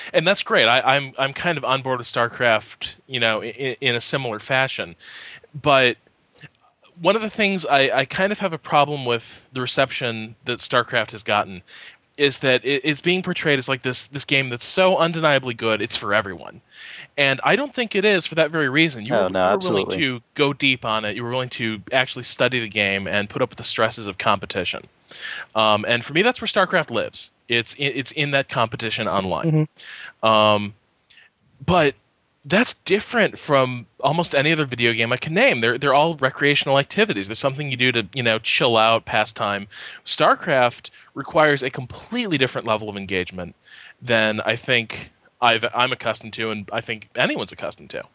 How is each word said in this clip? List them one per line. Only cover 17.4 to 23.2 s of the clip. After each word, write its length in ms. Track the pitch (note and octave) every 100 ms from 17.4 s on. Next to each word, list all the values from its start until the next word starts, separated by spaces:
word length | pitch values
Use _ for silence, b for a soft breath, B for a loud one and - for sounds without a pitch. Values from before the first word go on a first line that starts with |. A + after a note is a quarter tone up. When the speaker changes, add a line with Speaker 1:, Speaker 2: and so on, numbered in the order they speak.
Speaker 1:
I 140 | C#3+ G3+
don't 180 | D4
think 200 | - A#3
it 100 | G3+
is 220 | G#3 F#3+ -
for 80 |
that 160 | D#3+ D3+
very 180 | D#3+ C#3
reason. 380 | C#3+ E3 B2 G#2+
You 80 |
Speaker 2:
Oh, 100 | A#2
Speaker 1:
were, 60 | F#2
Speaker 2:
no, 160 | F#2 F#2
Speaker 1:
you 100 | G2+
were 20 |
willing 280 | F#3 G2+ F#2+
Speaker 2:
absolutely. 320 | F#2+ C3+ A#2+
Speaker 1:
to 40 | _
go 180 | - C#3+
deep 320 | C#3 C#3 B2+
on 220 | A#2 A2 G#2+
it. 100 | G2+
You 80 |
were 60 | A#2
willing 180 | B2+ B2+
to 300 | - A2+ G#2+ -
actually 340 | C3 B2+ C3
study 360 | - - B2 B2
the 80 | A2
game 380 | G#2 G2 G2 F#2+
and 220 | G2+